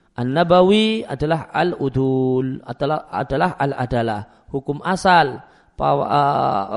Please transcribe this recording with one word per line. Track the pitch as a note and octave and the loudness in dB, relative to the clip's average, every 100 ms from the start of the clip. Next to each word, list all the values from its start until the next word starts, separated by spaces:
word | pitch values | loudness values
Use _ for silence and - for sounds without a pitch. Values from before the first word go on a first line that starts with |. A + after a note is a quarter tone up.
| _ - | _ -8
an-nabawi | B2 C#3+ F3 F3+ F#3 G#3+ A3 A3 - | -2 0 4 6 6 4 2 -2 -6
adalah | C#3+ D3+ D#3+ - | -6 -2 -2 -2
al-udul, | - F3 - C#3 C3 C3+ C3 C3 B2+ C3 C3 - | -2 -2 -2 -2 0 0 0 0 0 -2 -6 -12
adalah, | A#2+ C#3+ D#3 - | -6 -4 -4 -6
adalah | F#2+ C3 C#3 F3 | -6 -4 -2 -2
al-adalah, | - C#3 C3+ B2 A#2+ A2+ G#2+ G#2+ _ - | 0 -4 -2 -2 -2 -2 -4 -10 _ -10
hukum | C#3 C3 D3 | -8 -6 -6
asal | E3 F#3 F#3+ F3 C#3+ A#2+ - _ _ | -4 0 4 4 4 -2 -14 _ _
bahwa, | - C#3+ C#3+ - | -4 0 0 2
eh, | C#3 C#3+ C#3+ C3+ A#2 G2 | 2 2 2 0 -2 -2